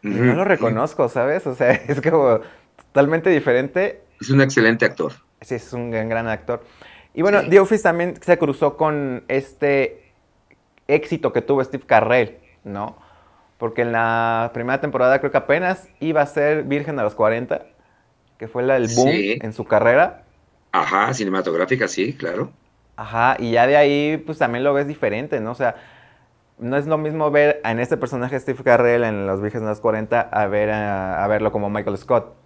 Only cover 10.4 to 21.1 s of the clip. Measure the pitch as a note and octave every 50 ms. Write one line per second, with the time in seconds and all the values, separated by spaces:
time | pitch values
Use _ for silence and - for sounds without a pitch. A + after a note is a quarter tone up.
10.4 | _ _ _ _ _ _ _ _ _ - C#3+ D3+ D3+ - - D#3+ - C3 - B2
11.4 | A2+ - C#3+ C3+ C3 C3 - C3+ - _ A#2+ A2 A2 A2 A#2+ B2+ A#2 G2+ - -
12.4 | _ _ _ _ _ G#2 G2+ G2 G#2 - - - - _ _ _ _ _ _ _
13.4 | _ _ _ _ A#2 A2+ A2+ - A#2+ A#2 A#2 A2+ A2+ A2+ A2+ A2+ A2+ A2+ A#2 A2+
14.4 | A2+ A#2+ - B2+ A#2+ B2 C3 C3+ - D3 C3+ C3 B2 B2+ C3+ C#3 - C#3+ - C#3
15.4 | - - C#3 D#3+ F3+ F3+ F#3 F#3 - - _ _ - D#3+ E3 D#3 D3 C#3+ - D#3+
16.4 | C#3+ D3 D3+ D#3 C3+ C3 C#3 D3 C#3+ D3+ D#3 C#3 A2+ G#2+ - - A2+ G#2+ A2+ A#2
17.4 | B2 B2 - - - - _ _ _ _ _ _ _ _ _ _ _ _ _ _
18.4 | A2+ A2 - B2 A#2+ B2+ C3+ C3 A#2+ A2+ A2+ A#2 B2+ C3+ A#2 A2 G2+ G2 A2 -
19.4 | - A2 A2 - A2 - A2 G#2 A2 A#2 A#2+ C#3 E3+ G#3 - - - _ _ _
20.4 | _ _ _ _ _ _ - F#2 E2+ - F#2+ F#2+ G#2 A#2